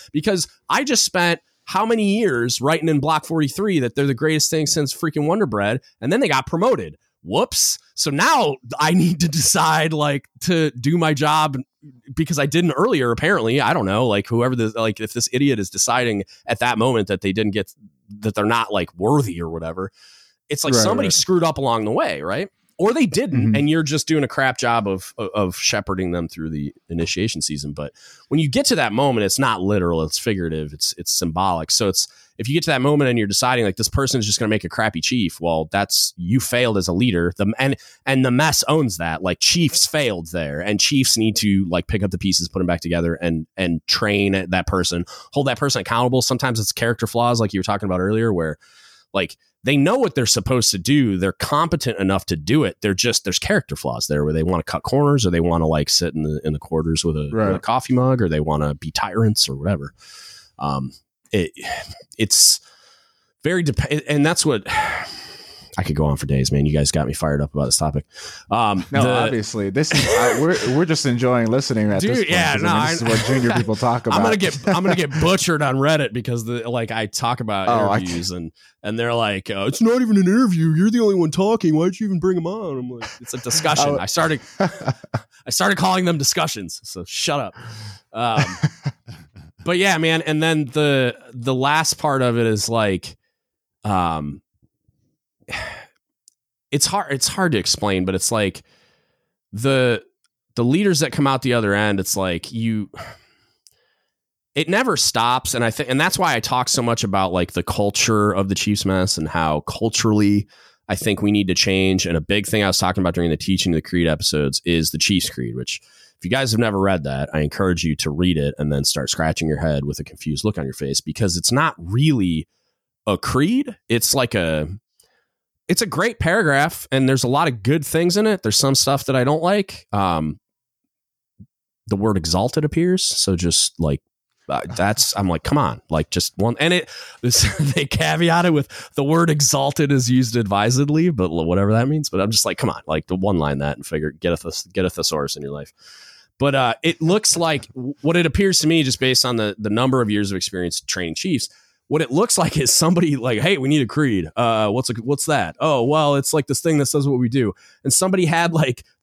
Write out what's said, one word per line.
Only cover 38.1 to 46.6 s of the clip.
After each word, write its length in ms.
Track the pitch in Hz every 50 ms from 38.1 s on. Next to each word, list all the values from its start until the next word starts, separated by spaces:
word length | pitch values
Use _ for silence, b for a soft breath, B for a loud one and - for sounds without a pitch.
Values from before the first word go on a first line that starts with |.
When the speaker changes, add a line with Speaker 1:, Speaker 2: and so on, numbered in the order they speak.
| 135 131 131
Speaker 1:
the 60 | 127
mess 340 | 123 139 156 156 135 - -
owns 300 | 131 151 160 139 110 85
that. 260 | 82 85 82 80 78
Like, 160 | 95 90 87 -
chiefs 480 | - - - 175 165 - - - -
failed 420 | - - 151 139 113 95 85 82 80
there, 260 | 85 85 78 71 71 78
and 200 | 90 104 104 101
chiefs 360 | - - 147 135 127 - - 113
need 180 | 110 110 -
to, 300 | - 107 101 98 95 98 85
like, 180 | 90 87 -
pick 160 | - - 95
up 80 | 104 95
the 80 | 90 87
pieces, 300 | - 95 82 - 85 -
put 120 | - 95
'em 60 | 90
back 140 | 87 85 -
together, 340 | - 85 85 85 85 85 82
and, 300 | - 87 85 80 80 78 - -
and 300 | 95 92 87 85 78 -
train 460 | - - - 113 104 104 101 101 98 98 95 90 87
that 180 | 92 90 85
person, 380 | - 95 90 87 - 87 87 87 B B B B B
hold 140 | B 143 135
that 120 | 135 120 -
person 240 | 147 139 - 123
accountable. 400 | - - 117 117 127 123 131 127
Sometimes 360 | - - 131 - 139 127 117
it's 140 | 113